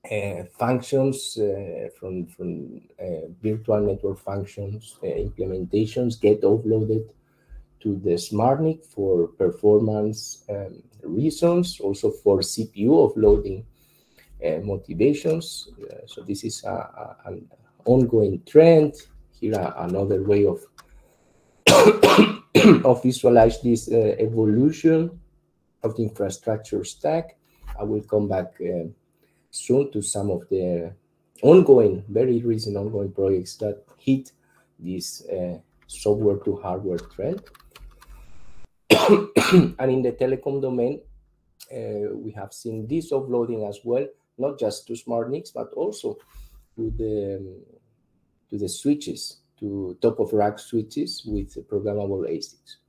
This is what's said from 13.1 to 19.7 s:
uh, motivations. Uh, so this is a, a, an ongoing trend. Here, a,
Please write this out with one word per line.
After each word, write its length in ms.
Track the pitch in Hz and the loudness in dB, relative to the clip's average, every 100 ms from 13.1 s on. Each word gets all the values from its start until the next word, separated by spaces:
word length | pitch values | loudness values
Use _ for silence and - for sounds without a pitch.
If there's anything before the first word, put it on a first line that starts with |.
| 110 107 104 101 95 - _ _ _ _ _ _ - | 4 4 4 0 -10 -12 _ _ _ _ _ _ -8
uh, 160 | 82 80 | -4 -4
motivations. 1080 | 98 98 - 85 127 147 165 160 - - - - | -6 -8 -8 0 2 2 -2 -4 -6 -16 -18 -20
Uh, 240 | - - - | -20 -20 -20
so 160 | - | -18
this 220 | 90 98 | -12 -10
is 180 | - - | -10 -10
a, 60 | 95 | -10
a, 460 | 92 - - - - 95 | -10 -10 -16 -18 -18 -16
an 240 | 92 - _ _ _ | -16 -18 _ _ _
ongoing 560 | - 127 117 113 101 92 - | 2 4 4 2 2 -2 4
trend. 480 | 151 165 165 151 - - - _ _ | 8 8 8 4 -2 -20 -20 _ _
Here, 140 | 104 | -4
a, 200 | 107 85 | -2 -4